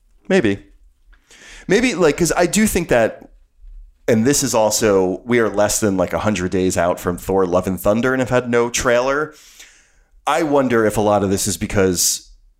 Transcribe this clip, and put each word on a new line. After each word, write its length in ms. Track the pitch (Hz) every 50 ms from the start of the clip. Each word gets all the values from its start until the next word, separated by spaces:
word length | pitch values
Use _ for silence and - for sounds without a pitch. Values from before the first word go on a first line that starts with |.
| _ _ _ _ _
Maybe. 380 | - 190 190 120 101 98 - - - - _ _ _ _ _ _ - - _ _ _ - - - - - - -
Maybe, 260 | - 185 226 247 247 180
like, 220 | 175 170 147 143
'cause 140 | - 175 143 -
I 100 | 170 180
do 220 | 165 - 208 220
think 220 | 208 - 190 165 -
that, 420 | 131 117 110 - - - - - - - _ _ _ _ - - - - - - _ _ _
and 180 | - 117 110 113
this 180 | 139 139 - 139
is 100 | 117 123
also, 680 | 113 110 107 110 - 117 107 98 95 92 92 92 - -
we 140 | 117 120 117
are 100 | 113 104
less 300 | 98 104 104 101 - -
than, 180 | 110 104 95
like, 160 | 92 87 - 85
a 60 | 82
hundred 320 | 101 107 104 87 90 90
days 260 | 98 92 92 92 82
out 220 | 90 85 90 - -
from 180 | - 92 87
Thor: 280 | 87 - - 95 95 92
Love 220 | 87 87 92 92
and 120 | 95 92 90
Thunder 340 | - 101 107 117 120 127 131
and 80 | 131
have 80 | 123 107
had 200 | 123 123 - 120
no 200 | 120 120 120 120
trailer. 640 | 120 - - 127 117 120 127 135 139 147 151 151 - - - - - - - - - _ _ _ _ _ _ _ _ _ _
I 160 | 139 151 170 165
wonder 420 | 147 143 139 131 123 120 113 110
if 100 | 104 -
a 40 | 113
lot 220 | 104 104 104 101 101
of 60 | 95
this 160 | 98 92 -
is 100 | 104 90
because 760 | - 107 95 - 104 95 92 90 85 - - - - - - - - _ _ _